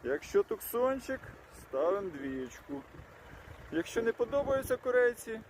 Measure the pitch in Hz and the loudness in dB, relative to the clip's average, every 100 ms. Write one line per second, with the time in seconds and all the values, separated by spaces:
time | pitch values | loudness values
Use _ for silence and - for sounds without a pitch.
0 | 123 139 - 403 403 427 - 233 254 269 | 0 -2 4 4 4 -2 -2 2 2 2
1 | - 262 - - - - - 131 165 196 | -4 -6 -8 -16 -20 -20 -4 2 2 2
2 | 190 143 139 131 127 - - 139 - - | -2 -4 -4 -4 -6 -10 -10 -10 -10 -18
3 | - - - - - - - 156 170 - | -18 -20 -18 -18 -16 -16 -4 -4 0 0
4 | 226 - - 277 277 269 254 247 254 247 | 0 2 2 2 2 0 2 -2 4 6
5 | 247 240 - 220 | 6 2 -8 -8